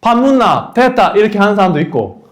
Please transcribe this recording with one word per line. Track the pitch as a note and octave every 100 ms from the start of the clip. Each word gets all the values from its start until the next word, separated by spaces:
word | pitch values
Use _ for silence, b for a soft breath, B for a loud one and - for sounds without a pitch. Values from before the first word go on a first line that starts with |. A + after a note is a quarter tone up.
밥 | - A#3
묻나? | C4 C4+ A3 C#3 -
됐다. | - B3+ B3+ F#3+ -
이렇게 | G#3+ G#3
하는 | G3+ G#3
사람도 | F#3+ D#3
있고 | - - G2+ - -